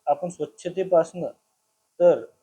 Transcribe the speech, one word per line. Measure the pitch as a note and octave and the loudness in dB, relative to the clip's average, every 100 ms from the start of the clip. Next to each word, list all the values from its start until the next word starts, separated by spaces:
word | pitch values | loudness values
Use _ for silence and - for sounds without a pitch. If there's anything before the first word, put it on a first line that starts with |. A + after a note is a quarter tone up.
| - | -4
आपण | C#3+ F3+ | -2 -4
स्वच्छतेपासनं | F3 D3 - F3+ F3 F#3 F3 E3 F3+ D#3 - _ _ _ _ _ - | -8 -10 -10 -10 -6 0 2 2 -2 -10 -12 _ _ _ _ _ 2
तर | F3 C3+ A2+ _ | 4 4 -2 _